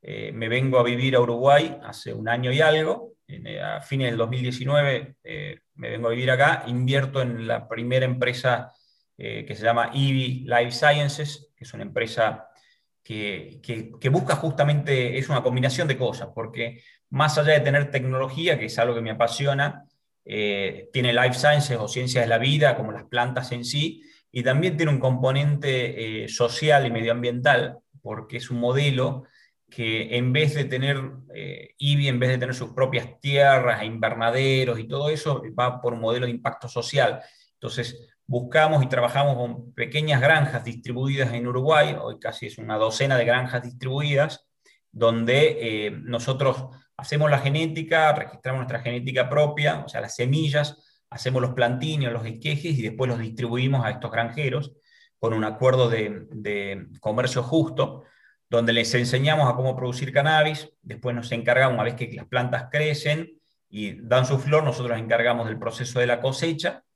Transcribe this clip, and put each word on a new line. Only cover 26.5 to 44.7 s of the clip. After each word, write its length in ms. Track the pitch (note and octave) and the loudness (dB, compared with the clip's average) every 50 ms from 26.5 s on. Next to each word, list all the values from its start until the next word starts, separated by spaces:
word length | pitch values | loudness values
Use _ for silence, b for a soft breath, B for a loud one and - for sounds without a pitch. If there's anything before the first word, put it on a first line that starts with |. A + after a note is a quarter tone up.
| - - D3 D3+ D3 C#3 C3+ | 0 0 2 6 6 6 6
y 40 | A#2+ | 4
medioambiental, 880 | A#2 A2+ A2+ A#2 A#2 A#2+ A#2+ B2 A#2+ B2 B2+ D3 C#3 A#2+ A#2+ - - - _ _ _ - _ | 0 0 0 0 0 0 0 -2 -2 2 4 4 4 4 2 0 -6 -12 _ _ _ -18 _
porque 360 | B2 G#2+ A2 A2 - - A#2 | -10 -10 -10 -10 -10 -12 -12
es 120 | - - | -8 -6
un 80 | B2+ A#2+ | -4 -2
modelo 680 | A#2+ A#2+ B2+ C#3 D3 C#3+ C3 B2 C3 C#3 C#3 - B B B B B B B B _ _ | 0 0 2 2 2 2 2 2 0 0 -2 -6 B B B B B B B B _ _
que 460 | - - A#2 A2+ A2 A2 A2 A2+ A#2+ | -10 -6 -4 -4 -2 -4 -4 -2 -2
en 160 | A#2+ B2 B2+ B2+ | 0 0 2 2
vez 220 | D3+ D#3 D3 D3 | 4 2 2 2
de 100 | D3 C#3 | 0 -4
tener, 360 | - B2+ B2+ B2+ C#3 C#3+ C3+ C3 - - - - - - | -4 -2 -2 -2 -2 -2 -2 -4 -10 -12 -16 -20 -18 -16
eh, 420 | G2+ G2 F#2 F#2 - - - _ _ | -14 -14 -14 -14 -14 -18 -20 _ _
ibi, 300 | C#3 C#3+ C#3+ C#3+ C#3+ C#3 | 0 2 2 2 2 2
en 100 | B2+ A#2+ | 0 2
vez 120 | B2+ B2+ | 2 2
de 80 | B2+ B2 | 0 0
tener 160 | B2+ C3 B2+ | -2 -4 -6
sus 160 | B2+ B2 A2+ | -6 -8 -8
propias 500 | - - C3+ B2 B2 A#2+ A2+ - - _ | -2 0 0 0 0 -4 -4 -6 -14 _
tierras 600 | - C#3+ C#3+ C#3 C#3+ C#3 C3+ C3 B2 B2 A2+ G#2 G#2+ | -4 -2 4 6 8 8 8 6 4 2 0 0 -2
e 40 | |
invernaderos 920 | A2+ A2+ A2+ A2+ A2 A2+ A#2 A#2 A#2 A#2 C3 C3+ C3+ C3+ C3 C3 B2 A#2 A2 | -6 -4 -2 -2 -2 -2 0 0 0 2 2 2 2 2 2 2 0 -2 -4
y 80 | A2 A2 | -4 -6
todo 200 | A#2+ C#3 C#3+ D3+ | -6 -2 -2 -2
eso, 320 | D#3 D3+ - D#3 C#3 A#2+ - A2+ A2 | -2 -2 -2 -2 -2 -2 -4 -8 -4
va 240 | - B2 B2 A#2+ - | -2 -2 -2 -2 -2
por 120 | - A#2+ A#2+ | -4 -4 -4
un 80 | A#2 | -2
modelo 260 | A2+ A2+ A#2+ B2 B2+ | -2 -2 0 0 -2
de 60 | B2 A#2+ | -4 -4
impacto 340 | A#2+ - C3 - - - | -4 -4 -6 -6 -6 -14
social. 540 | B2 - B2 A#2 - - C#3+ C3 A2+ - B B B B B B B B | -8 -6 -6 -6 -2 2 2 2 2 2 B B B B B B B B
Entonces, 560 | _ - - - - A#2 A#2+ - - - - _ _ _ | _ -12 -10 -6 -6 -6 -6 -8 -14 -20 -20 _ _ _
buscamos 560 | - B2+ B2 B2 B2 - D#3 D#3 D#3 D#3 D3 C3 | -4 -4 -4 -4 2 4 4 6 6 6 4 2
y 60 | B2+ | 2
trabajamos 480 | - B2 A#2+ A#2+ - C3+ C#3+ C#3+ C3+ | 2 2 2 2 2 2 2 2 2
con 360 | A#2+ B2 A#2+ A#2 - - - - | 0 -2 -6 -6 -10 -12 -16 -8
pequeñas 480 | - A#2+ A#2 - D3+ D#3 D3+ D3 C3 | -8 -8 -4 -2 -2 0 2 2 4
granjas 440 | B2+ D3 D#3+ D#3 C#3+ - - A#2+ A2 | 6 6 6 6 4 2 0 -4 -6
distribuidas 680 | A#2 A#2 A#2 - - B2 B2 C3 C#3 C#3 C3+ C3+ A#2+ A#2 | -6 -10 -10 -8 -8 -6 -4 -2 -2 0 0 0 -2 -2
en 140 | A#2 A#2+ | -4 -4
Uruguay, 480 | B2 A#2+ B2+ C3 D3 D#3+ D3+ C3+ - - - | -4 -2 -2 2 4 6 6 6 4 2 -6
hoy 180 | - A2+ A2+ - | -8 -10 -10 -8
casi 280 | - A2+ A2 - - | -8 -10 -8 -8 -12
es 120 | A2+ - - | -14 -12 -12
una 180 | A2 A2 A2 | -8 -4 0
docena 400 | G#2+ A2 A2+ A2 - C3+ C3+ C3+ | 0 0 0 2 0 0 2 4
de 80 | B2 A#2 | 2 4
granjas 380 | A2+ A#2+ B2+ B2+ B2 B2+ B2 A#2+ | 4 2 2 2 -2 -4 -4 -6
distribuidas, 840 | B2 - - - C3 C3 C#3+ D3 D3 C#3+ C3+ D3 D3+ - - _ _ _ _ b b | -6 -12 -8 -6 -6 -4 -2 -2 2 2 2 2 2 0 -10 _ _ _ _ b b